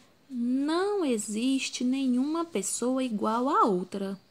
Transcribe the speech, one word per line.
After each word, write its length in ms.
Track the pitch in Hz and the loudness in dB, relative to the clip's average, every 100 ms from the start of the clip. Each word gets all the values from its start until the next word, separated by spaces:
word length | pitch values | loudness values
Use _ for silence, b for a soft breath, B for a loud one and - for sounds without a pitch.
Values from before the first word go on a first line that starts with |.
| b b - 254 | b b -12 -4
não 680 | 240 262 285 330 392 415 | 0 0 0 0 0 0
existe 800 | 311 226 214 214 254 269 - - | 0 0 -2 -2 0 0 -2 -2
nenhuma 600 | 247 269 269 247 277 320 | -2 0 2 2 0 -2
pessoa 600 | 339 208 190 - 240 262 | -2 -4 -4 -2 -2 0
igual 440 | 262 208 214 226 254 | -2 -2 0 0 2
a 160 | 370 | 4
outra. 540 | 339 180 185 196 196 196 - | 4 4 -2 -6 -6 -8 -12